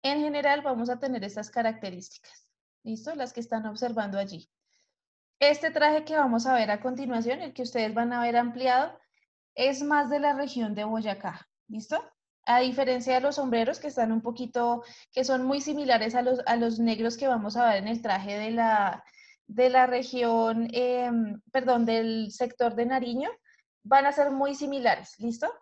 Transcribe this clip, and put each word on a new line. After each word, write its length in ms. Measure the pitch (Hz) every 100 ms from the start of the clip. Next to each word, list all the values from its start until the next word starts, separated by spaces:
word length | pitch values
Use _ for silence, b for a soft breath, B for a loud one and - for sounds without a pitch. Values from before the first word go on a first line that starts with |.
| 269
En 160 | 294
general 400 | 302 294 285 285
vamos 300 | 285 240 240
a 80 | 247
tener 240 | 277 254
estas 260 | 196 208 208
características, 960 | - 226 220 196 180 190 - - - _ _ _ _
¿listo? 320 | 226 220 277 320
Las 180 | 247
que 60 | 240
están 260 | 233 220 220
observando 540 | 214 247 226 202 196
allí. 280 | 196 190 - _ _ _ _ _ _ _ _ _
Este 320 | 285 294 320
traje 340 | 320 302 302 302
que 100 | 311
vamos 300 | 269 233 240
a 80 |
ver 160 | 254 214
a 100 | 208
continuación, 640 | 254 247 262 233 233 277
el 120 | 330
que 100 | 262
ustedes 320 | 247 240 220 220
van 180 | 233
a 80 | 240
ver 160 | 240 240
ampliado, 580 | 240 233 254 247 320 - _ _ _ _ _ -
es 260 | 262 269
más 300 | 285 294 277
de 80 | 294
la 140 | 294
región 420 | 269 277 247 220 208
de 80 |
Boyacá, 680 | 214 220 214 196 190 175 - _ _
¿listo? 320 | 220 220 311 466 _ _ _ -
A 140 | 240
diferencia 560 | 254 247 262 254 247 254
de 60 |
los 160 | 269 285
sombreros 420 | 262 233 226 320
que 80 | 294
están 240 | 262 226
un 100 | 226
poquito, 600 | 226 240 247 240 240 240 240 B B
que 140 | - 262
son 180 | 262
muy 160 | 254 277
similares 540 | 285 294 277 233 220
a 80 | 247
los, 180 | 247 254 -
a 100 | 233
los 220 | 233 226
negros 400 | 233 220 226 233
que 100 | 277
vamos 300 | 240 208 226
a 100 | 240
ver 80 | 202
en 100 | 208
el 160 | 233
traje 340 | 233 190 202 202
de 140 | 214
la, 520 | 233 226 214 196 175 B B B B _
de 220 | 214 254
la 180 | 254 254
región, 800 | 247 254 254 240 226 226 226 233
em, 720 | 240 247 247 247 233 214 208 _
perdón, 340 | 262 254 240 233
del 460 | 226 226 226 220
sector 440 | - 247 - 240 226
de 100 | 240
Nariño, 440 | 262 240 240 330 480 b b _ _
van 220 | 208 269 277
a 60 |
ser 200 | 285 285
muy 240 | 269 277 277
similares, 600 | 285 277 240 - - -
¿listo? 320 | 233 233 320 480